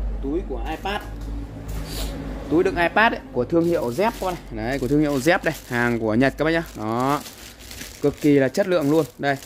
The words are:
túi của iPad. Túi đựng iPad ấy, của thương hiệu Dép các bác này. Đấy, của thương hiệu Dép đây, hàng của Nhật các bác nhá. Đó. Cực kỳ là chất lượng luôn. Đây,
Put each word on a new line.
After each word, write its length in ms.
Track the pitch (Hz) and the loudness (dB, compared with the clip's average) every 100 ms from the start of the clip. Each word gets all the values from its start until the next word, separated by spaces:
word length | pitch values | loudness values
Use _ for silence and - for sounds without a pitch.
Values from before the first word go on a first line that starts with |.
| - - | -4 -4
túi 180 | 135 165 202 | -4 -4 -4
của 120 | 139 147 | -6 -6
iPad. 320 | 160 196 208 - - - - - - - - - - - - - - - | -6 -4 -6 -6 -10 -8 -8 -10 -12 -8 -8 -6 -6 -6 -6 -8 -8 0
Túi 140 | 151 | 2
đựng 120 | 185 175 | 2 2
iPad 380 | 170 208 233 | 2 4 4
ấy, 60 | - - | 2 -6
của 100 | 123 120 | -4 2
thương 200 | 165 170 | 2 4
hiệu 260 | 170 117 | 2 0
Dép 220 | 120 214 - | 0 0 0
các 60 | 185 | -4
bác 60 | |
này. 360 | 170 - 113 110 | -6 -8 -8 -4
Đấy, 120 | 135 | -2
của 80 | 127 | 2
thương 120 | 147 | 4
hiệu 200 | 151 143 | 4 2
Dép 240 | 135 190 | 4 2
đây, 100 | 165 151 - | 2 -4 -4
hàng 320 | 123 120 117 | 0 2 2
của 140 | 113 | 2
Nhật 200 | 110 135 135 | 4 4 2
các 80 | 151 | 0
bác 60 | |
nhá. 120 | 165 160 - | 0 -2 -8
Đó. 440 | 107 117 131 147 - - - - - - - - | -4 0 0 0 -4 -18 -20 -18 -18 -14 -16 -2
Cực 200 | 147 - | -2 2
kỳ 180 | 151 143 | 4 6
là 100 | 131 | 4
chất 180 | - 196 | 2 2
lượng 240 | 175 143 | 2 4
luôn. 140 | 160 156 - | 2 2 -2
Đây, 180 | 139 139 | -2 -2